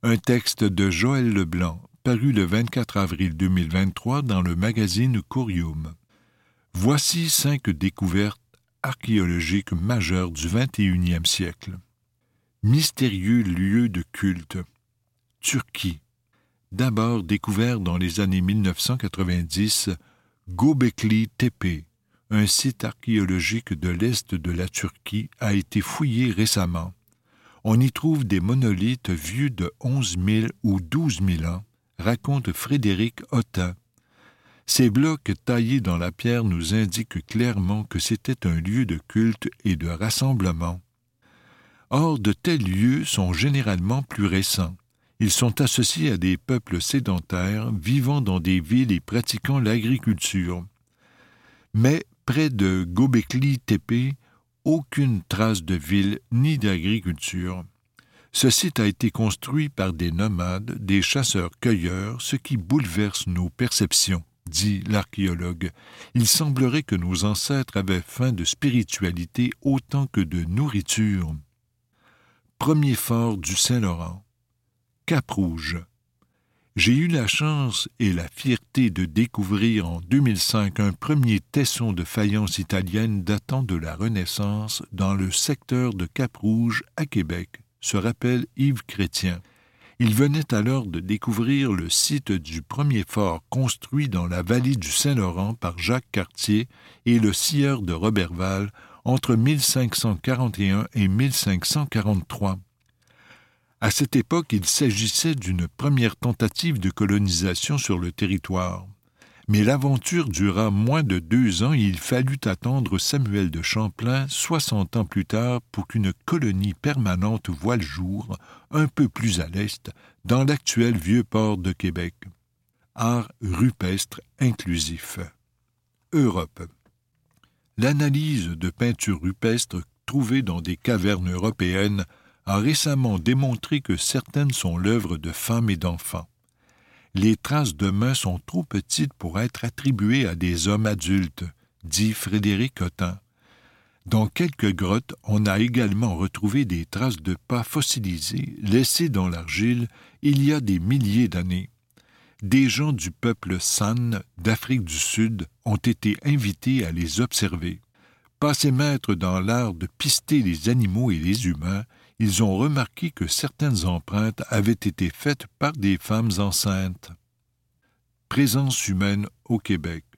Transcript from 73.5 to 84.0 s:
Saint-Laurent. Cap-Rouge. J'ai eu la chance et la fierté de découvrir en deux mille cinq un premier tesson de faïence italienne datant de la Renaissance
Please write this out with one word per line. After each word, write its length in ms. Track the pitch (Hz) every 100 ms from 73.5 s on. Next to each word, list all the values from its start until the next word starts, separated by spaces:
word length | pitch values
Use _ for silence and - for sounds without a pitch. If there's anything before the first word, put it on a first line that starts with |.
| 95
Saint-Laurent. 680 | - 123 104 85 85 90 _ _ _ _ _ _ _ _ -
Cap-Rouge. 720 | 160 - - 92 82 76 85 85 _ _ _ _ _ _ _ _ -
J'ai 180 | 101
eu 140 | 127 170
la 180 | 165 110
chance 600 | - 151 151 131 101 - _
et 140 | 110
la 160 | 87 85
fierté 640 | - 135 120 _ - 123
de 140 | 87
découvrir 840 | 92 78 123 - 95 101 113 110 85
en 120 | 85
deux 180 | 87 131
mille 180 | 135 101
cinq 400 | - 113 101 95
un 140 | 104
premier 480 | 92 - 151 123 104
tesson 520 | - - 135 - 117
de 120 | 90
faïence 540 | 85 - 107 104 104 -
italienne 640 | 92 98 92 101 113 104
datant 400 | 90 104 - 135
de 100 | 123
la 220 | 90 80
Renaissance 840 | 80